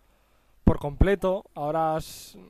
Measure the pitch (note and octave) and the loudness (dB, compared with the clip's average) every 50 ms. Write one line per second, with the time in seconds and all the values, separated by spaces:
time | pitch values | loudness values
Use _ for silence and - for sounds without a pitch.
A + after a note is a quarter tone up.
0 | _ _ _ _ _ _ _ _ _ _ _ _ - - - - - D3 C#3+ - | _ _ _ _ _ _ _ _ _ _ _ _ 2 2 2 2 -2 -6 2 2
1 | E3 F#3+ G3+ F3+ - F#3 F#3 G3+ - - - E3 D3 D3 D#3 D#3+ D#3+ D#3+ D#3 D#3+ | 4 4 4 2 0 -2 -2 -2 -6 -12 -12 -8 -6 -4 -2 0 0 0 -2 -4
2 | D#3 - - - - - - G3 F#3 - | -6 -10 -16 -18 -20 -20 -20 -20 -20 -20